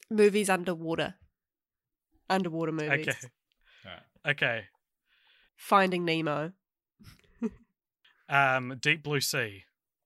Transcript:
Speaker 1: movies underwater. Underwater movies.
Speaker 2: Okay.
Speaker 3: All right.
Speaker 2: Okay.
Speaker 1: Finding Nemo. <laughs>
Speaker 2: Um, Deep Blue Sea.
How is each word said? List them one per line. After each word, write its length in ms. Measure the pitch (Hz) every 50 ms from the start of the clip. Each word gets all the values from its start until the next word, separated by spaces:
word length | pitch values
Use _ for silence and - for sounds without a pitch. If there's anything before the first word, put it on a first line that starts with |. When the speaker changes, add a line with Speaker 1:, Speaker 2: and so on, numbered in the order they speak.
| - -
Speaker 1:
movies 400 | 226 214 208 208 190 214 208 196
underwater. 640 | 185 180 180 185 175 160 165 160 165 160 151 - 180 _ _ _ _ _ _ _ _ _ _ _ _ _ _ _ _ _ _ _ _ _ _ -
Underwater 420 | 185 190 190 170 160 165 165 160
movies. 360 | 160 160 151 151 143 147 156 143
Speaker 2:
Okay. 100 | 127 - 131 123 _ _ _ _ _ _ _ _ - - -
Speaker 3:
All 60 | 98
right. 100 | 87 85 - _ _ _ - 147
Speaker 2:
Okay. 320 | 143 - 156 127 117 113 101 - _ _ _ _ _ _ _ _ _ _ _ _ _ _ _ _ _
Speaker 1:
Finding 500 | _ - - 214 202 190 185 185 175 175
Nemo. 480 | 170 160 160 160 156 147 147 151 170 190 _
<laughs> 40 | _ _ _ _ _ _ _ _ - - - _ _ _ _ - 240 214 - - - _ _ _ _ _ _ _ _ _ _ _ _ -
Speaker 2:
Um, 520 | 143 139 139 131 131 131 127 123 131 123
Deep 220 | - 151 156 160 147
Blue 180 | 147 147 135
Sea. 440 | 120 - - 139 120 107 98 92 - _ _ _ _ _ _ _ _